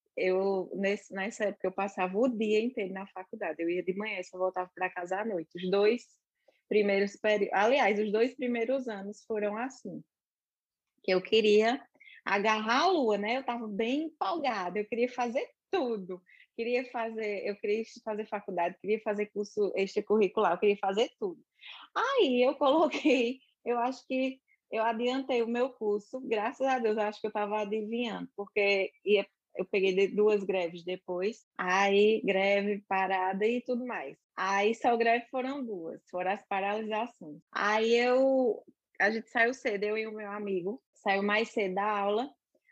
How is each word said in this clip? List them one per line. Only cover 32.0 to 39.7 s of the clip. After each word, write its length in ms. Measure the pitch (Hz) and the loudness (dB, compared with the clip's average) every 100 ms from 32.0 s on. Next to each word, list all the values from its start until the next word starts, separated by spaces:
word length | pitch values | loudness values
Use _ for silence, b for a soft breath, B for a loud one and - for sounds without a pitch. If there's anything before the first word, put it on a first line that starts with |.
| 208 220 | 6 4
greve, 600 | 185 190 196 202 202 202 - | 2 2 2 2 2 -4 -2
parada 580 | 190 190 190 185 190 214 | -2 0 0 0 0 0
e 160 | 247 | 0
tudo 240 | 247 240 247 | -2 -4 -4
mais. 320 | 196 139 156 _ - | -8 -10 -14 _ -6
Aí 380 | 190 196 208 | -2 2 2
só 220 | 226 262 233 | 2 2 4
greve 300 | 233 240 240 | 4 2 0
foram 340 | 262 254 285 | -6 -4 -6
duas, 380 | 240 190 165 165 - | -8 -8 -10 -12 -10
foram 220 | 180 180 | -4 -2
as 140 | 202 - | -4 -4
paralisações. 960 | 196 196 214 214 214 240 - 160 - _ | -4 -2 -2 -4 -4 -4 -8 -18 -18 _
Aí 420 | - 208 220 226 233 | -2 0 2 4 4
eu, 680 | 247 254 269 262 254 - - _ _ _ | 4 4 4 4 2 0 -6 _ _ _
a 100 | 202 | 2
gente 200 | 220 - | 2 -4
saiu 240 | 240 233 | 0 0
cedo, 300 | 262 254 | 0 -4